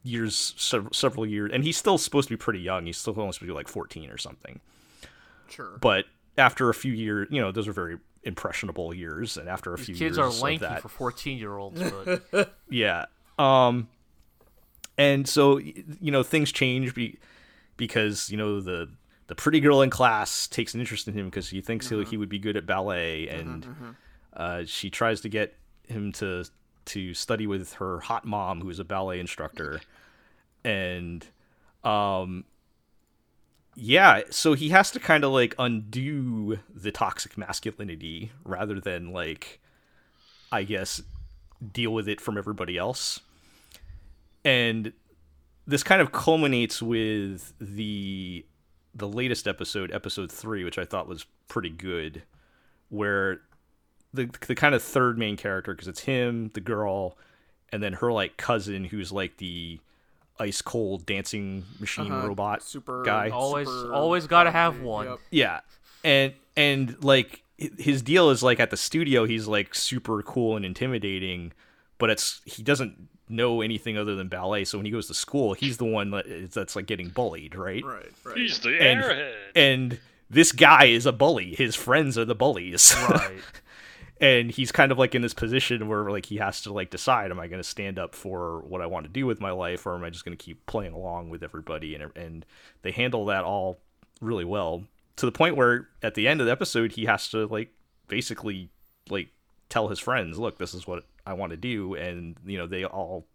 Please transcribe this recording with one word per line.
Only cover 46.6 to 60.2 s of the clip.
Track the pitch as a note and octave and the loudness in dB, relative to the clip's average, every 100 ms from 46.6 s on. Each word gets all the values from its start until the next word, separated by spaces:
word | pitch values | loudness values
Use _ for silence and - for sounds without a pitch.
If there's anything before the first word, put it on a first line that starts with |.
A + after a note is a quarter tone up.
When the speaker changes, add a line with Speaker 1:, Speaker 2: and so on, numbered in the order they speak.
| A#2 - | 0 -2
Speaker 1:
with | A2+ A#2 A2 G#2+ G2 F#2 - - | -2 0 0 0 -2 -8 -12 -16
the, | G2+ G2+ G#2+ G#2 G2 F#2+ F2+ F2+ - _ _ _ _ | -14 -8 -6 -6 -6 -8 -8 -10 -14 _ _ _ _
the | - G#2 | -10 -8
latest | G#2+ B2+ A#2+ - | -4 -2 -2 -2
episode, | F#2+ - G#2 F#2 | -4 -4 -4 -4
episode | G2 - G2 F2+ | -6 -6 -6 -8
three, | - A2 G#2+ | -8 -8 -6
which | F2+ F2+ | -4 -6
I | |
thought | F2+ F#2+ D#2+ | -6 -6 -6
was | E2+ - _ _ | -10 -14 _ _
pretty | - F2 | -6 -6
good, | D#2+ F#2 F2 D#2 D#2 - _ _ _ _ _ _ | -8 -6 -6 -6 -10 -20 _ _ _ _ _ _
where | G#2 G#2 G2 F#2+ F#2 _ _ _ _ _ _ _ | -4 0 0 0 -4 _ _ _ _ _ _ _
the, | C3 B2 - - | -6 -6 -6 -6
the | |
kind | B2 D3 | 2 4
of | C3 | 4
third | - C#3 B2+ A#2 | 2 2 2 2
main | A2 G2+ | -2 -4
character, | G#2 F#2+ F#2 | -4 -6 -6
'cause | F#2 G#2 | -10 -10
it's | F2 | -10
him, | - C3 B2 A#2 A2 | -4 0 0 -2 -6
the | G#2+ | -8
girl, | F#2+ A2 G#2 G2 F#2 - _ _ _ _ _ | -6 -2 -2 -2 -4 -8 _ _ _ _ _
and | G#2+ | -6
then | G2+ | -4
her, | F#2 A#2+ | -2 0
like, | A2+ F#2 - | 0 -2 -4
cousin, | - A#2 G2 G2 | -2 -2 -2 -6
who's, | F#2 G#2 F2+ | -6 -8 -6
like, | F#2+ F#2 _ | -4 -6 _
the | F#2 E2+ E2+ E2 _ _ _ _ | -10 -10 -12 -14 _ _ _ _